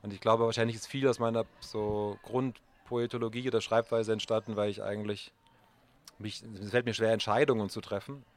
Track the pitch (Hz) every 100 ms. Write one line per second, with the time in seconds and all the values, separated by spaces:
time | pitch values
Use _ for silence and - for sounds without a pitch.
0 | 104 98 113 113 117 113 117 110 - 139
1 | 135 120 117 113 110 - - 110 104 104
2 | 104 98 - 127 131 113 _ _ - 123
3 | 120 123 113 117 127 117 - 113 113 117
4 | 110 107 - 110 107 104 104 101 101 104
5 | 104 104 - _ _ _ _ _ _ _
6 | - _ 104 - 113 101 101 120 120 104
7 | 110 110 104 107 139 117 101 - - 101
8 | - 139 127